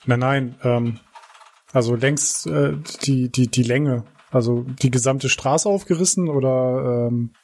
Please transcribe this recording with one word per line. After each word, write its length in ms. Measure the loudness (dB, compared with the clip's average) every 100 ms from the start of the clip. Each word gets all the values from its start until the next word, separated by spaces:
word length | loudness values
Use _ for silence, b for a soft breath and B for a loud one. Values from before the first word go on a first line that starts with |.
Nein, 160 | -2 0
nein, 340 | 2 0 -2 -4
ähm, 380 | 0 0 0 -4 -12 -20 -20 -20 -20 _ _
also 240 | 0 2 2
längs, 500 | 0 0 -2 -4 -2
äh, 280 | 0 0 -2 -8 -6
die, 260 | 0 0 0
die, 180 | 0 2
die 140 | 2
Länge. 400 | 2 0 0 -2 -6 _ _
Also 360 | 0 0 0 -4 0
die 80 | 0
gesamte 400 | 2 0 0 -2
Straße 380 | -2 0 0 2
aufgerissen 600 | 0 0 0 0 0 0
oder, 800 | 0 2 2 2 0 0 0 0
ähm, 240 | -2 -4 -8